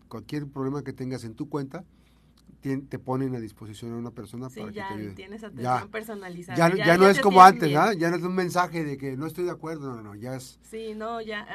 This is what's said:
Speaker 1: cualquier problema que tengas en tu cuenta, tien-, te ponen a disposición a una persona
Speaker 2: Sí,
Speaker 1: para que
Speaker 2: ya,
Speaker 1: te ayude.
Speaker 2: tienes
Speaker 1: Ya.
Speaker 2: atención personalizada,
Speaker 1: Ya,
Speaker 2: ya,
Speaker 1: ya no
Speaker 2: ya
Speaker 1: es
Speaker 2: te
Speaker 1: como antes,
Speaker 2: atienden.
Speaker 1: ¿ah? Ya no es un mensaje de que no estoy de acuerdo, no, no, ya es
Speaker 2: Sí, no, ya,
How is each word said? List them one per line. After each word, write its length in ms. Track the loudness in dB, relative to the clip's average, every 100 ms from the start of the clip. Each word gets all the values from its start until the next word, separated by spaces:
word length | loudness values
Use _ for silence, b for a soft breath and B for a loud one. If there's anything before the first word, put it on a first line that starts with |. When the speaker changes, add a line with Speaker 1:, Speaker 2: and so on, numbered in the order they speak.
| _
Speaker 1:
cualquier 380 | -16 -8 -8 -8
problema 360 | -6 -4 -4
que 100 | -8
tengas 300 | -10 -8 -8
en 100 | -10
tu 140 | -12 -8
cuenta, 340 | -8 -8 -12 -18 b b b b b _ -12
tien-, 240 | -6 -6 -6
te 100 | -12
ponen 360 | -4 -4 -2
a 60 | -6
disposición 520 | -10 -14 -18 -14 -12
a 40 | -10
una 140 | -10
persona 380 | -12 -14 -12 -14
Speaker 2:
Sí, 120 | -12
Speaker 1:
para 120 | -14
que 40 | -12
Speaker 2:
ya, 120 | -12
Speaker 1:
te 60 |
ayude. 180 | -10 -12
Speaker 2:
tienes 280 | -14 -16 -16
Speaker 1:
Ya. 60 | -16
Speaker 2:
atención 420 | -8 -2 -2 -2
personalizada, 680 | -10 -10 -12 -12 -14 -8 2
Speaker 1:
Ya, 180 | 2
Speaker 2:
ya, 120 | 4 4
Speaker 1:
ya 100 | 8
no 80 |
Speaker 2:
ya 60 | 8
Speaker 1:
es 60 | 6
Speaker 2:
te 40 |
Speaker 1:
como 200 | 6 12
antes, 220 | 12 12
Speaker 2:
atienden. 180 | 2 4
Speaker 1:
¿ah? 100 | 2
Ya 180 | 2 0
no 60 | 0
es 60 |
un 120 | -2
mensaje 500 | -2 -2 0 -2 -2
de 120 | -6 -6
que 200 | -8 -8
no 80 | -8
estoy 180 | -6
de 60 | -6
acuerdo, 440 | -6 -10 -10 -10
no, 80 | -12
no, 120 | -14
ya 200 | -12 -10
es 240 | -10 -12 -20
Speaker 2:
Sí, 320 | -18 -14 -12 -10
no, 240 | -10 -10
ya, 220 | -10 -12 -10